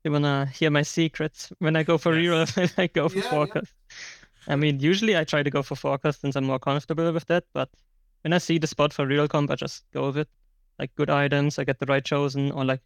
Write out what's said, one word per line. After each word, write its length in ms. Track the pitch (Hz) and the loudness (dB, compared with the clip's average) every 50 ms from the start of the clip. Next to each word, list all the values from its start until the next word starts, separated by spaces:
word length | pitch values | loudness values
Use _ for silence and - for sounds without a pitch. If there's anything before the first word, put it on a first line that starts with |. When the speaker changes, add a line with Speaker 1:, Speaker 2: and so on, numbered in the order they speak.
| - | -4
Speaker 1:
You 80 | 160 | -2
wanna 340 | 147 147 147 147 143 139 139 | 0 2 2 2 0 0 -2
hear 240 | 135 131 - 160 156 | -4 -2 0 0 2
my 120 | 147 147 | 2 2
secrets 680 | 147 - - 165 165 156 - - - 156 - - - - - - | 0 0 0 0 0 0 -2 -4 -6 -6 -6 -10 -18 -20 -8 -2
when 180 | 185 156 160 | 0 0 2
I 60 | 160 | 2
go 160 | 156 156 170 156 | 2 2 2 2
for 180 | - 170 160 160 | 2 2 2 2
Speaker 2:
Yes. 340 | 170 175 170 160 165 156 | 2 2 2 2 0 0
Speaker 1:
reroll, 40 | - | 0
<laughs> 200 | 185 180 170 - | 0 0 0 0
when 80 | - 185 | 0 -2
I 20 | |
go 220 | 170 - 165 143 160 | 0 0 0 0 0
for 80 | 190 190 | 0 -2
Speaker 3:
Yeah, 60 | - | -2
yeah. 60 | - | -2
Speaker 1:
forecast? 440 | 254 147 147 143 - - - - _ _ _ - - - - - - - - _ _ _ - - | 0 0 0 0 -2 -6 -6 -8 _ _ _ -20 -20 -18 -18 -18 -18 -20 -20 _ _ _ -6 -4
I 80 | 147 | 0
mean, 220 | 139 151 151 143 135 | 2 2 2 2 2
usually 360 | 139 156 190 196 226 220 202 | 2 2 2 2 2 2 2
I 80 | 165 156 | 2 2
try 180 | - - 147 | 2 0 0
to 80 | 143 143 | 0 0
go 120 | 135 143 | 0 -2
for 120 | 139 - 147 | -2 -4 -6
forecast 460 | - - 143 139 139 - 151 143 - | -4 -2 -2 -2 0 0 -2 -2 -2
since 160 | - 139 131 | -4 -4 -2
I'm 80 | 139 135 | -2 0
more 160 | 135 135 127 | 0 -2 -2
comfortable 520 | - 143 139 147 - - 165 151 165 170 | 0 -2 -2 -2 -2 -4 -2 0 0 0
with 140 | 160 165 - | 0 -2 0
that, 180 | - 170 175 - _ | 0 0 0 0 _
but 160 | - 139 131 - _ _ _ _ _ _ _ _ _ _ | -6 -6 -6 -6 _ _ _ _ _ _ _ _ _ _
when 100 | - 156 | -2 0
I 60 | 170 180 | 2 2
see 200 | - - 165 160 | 2 2 0 0
the 80 | 156 151 | 0 0
spot 240 | - - 147 147 | 2 2 0 2
for 140 | - - 143 | 2 0 0
reroll 220 | 135 143 147 147 147 | 2 2 2 2 2
comp, 220 | - 151 147 143 | 2 0 0 0
I 60 | 143 | -2
just 280 | - 139 139 - - - _ | -4 -4 -8 -10 -14 -18 _
go 140 | - 139 135 | -6 -4 -4
with 120 | 139 135 147 | -2 -2 -4
it. 100 | 151 - _ _ _ _ _ _ _ _ _ - | -6 -6 _ _ _ _ _ _ _ _ _ -10
Like, 160 | 143 131 - | -10 -8 -4
good 160 | - 147 147 | -4 0 2
items, 480 | 147 143 143 139 143 143 143 147 - - | 2 2 2 2 2 2 2 2 0 0
I 60 | 139 | -2
get 140 | 135 135 - | -2 -2 -2
the 80 | 139 | 0
right 180 | 127 139 135 131 | 0 0 0 0
chosen, 480 | - 151 143 143 143 131 139 139 143 | 0 0 0 0 0 0 -2 -2 -2
or, 120 | - 143 135 | -2 -2 0
like, 180 | 131 131 131 - | -2 -2 -2 -6